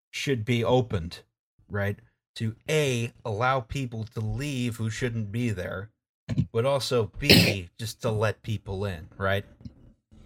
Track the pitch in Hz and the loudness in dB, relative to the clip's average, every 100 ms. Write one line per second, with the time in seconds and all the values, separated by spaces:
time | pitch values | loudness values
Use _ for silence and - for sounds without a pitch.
0 | _ - - 131 107 120 101 127 113 98 | _ -6 -2 -2 2 0 4 4 2 -2
1 | 82 - - _ _ _ _ 101 101 101 | -4 -10 -20 _ _ _ _ -2 -2 -2
2 | _ _ _ - 113 110 - 156 147 120 | _ _ _ -6 -6 -6 -2 2 2 0
3 | 117 - 120 101 127 135 120 139 127 113 | -2 -6 -6 0 2 0 -2 -6 -6 -6
4 | 110 - 107 110 147 131 123 110 110 110 | -8 -6 -4 -2 -2 -2 -2 -2 -4 -2
5 | 127 117 104 110 120 92 87 92 101 _ | -2 -2 -4 -2 0 -2 -4 -6 -10 _
6 | _ _ - 117 - 117 127 139 - 123 | _ _ -4 -2 0 2 2 2 2 2
7 | 104 - 143 - - 101 87 - 110 - | 2 -2 6 8 8 2 -6 -10 -10 -4
8 | 123 107 107 - - 104 - 98 101 85 | -4 0 0 -2 -6 -8 -6 -6 -6 -6
9 | 87 - 98 98 - - - - - - | -12 -4 0 0 -2 -16 -20 -20 -20 -20
10 | _ - | _ -20